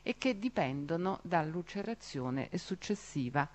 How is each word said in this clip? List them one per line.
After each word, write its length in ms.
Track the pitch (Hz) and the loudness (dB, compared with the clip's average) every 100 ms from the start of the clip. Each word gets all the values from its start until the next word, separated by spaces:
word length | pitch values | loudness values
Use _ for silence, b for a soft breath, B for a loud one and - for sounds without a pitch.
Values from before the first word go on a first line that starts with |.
e 160 | - 247 | -2 2
che 200 | 254 208 | 2 2
dipendono 800 | 247 220 139 139 143 165 185 - | 0 2 2 0 0 0 2 0
dall'ulcerazione 1300 | 175 170 156 170 170 202 202 226 - 139 127 135 - | 2 2 2 -2 -4 -4 -4 -6 -6 -2 0 0 0
e 80 | - | -4
successiva 920 | - 185 - 208 - 147 123 143 143 | -4 -6 -2 -4 -2 -2 2 2 0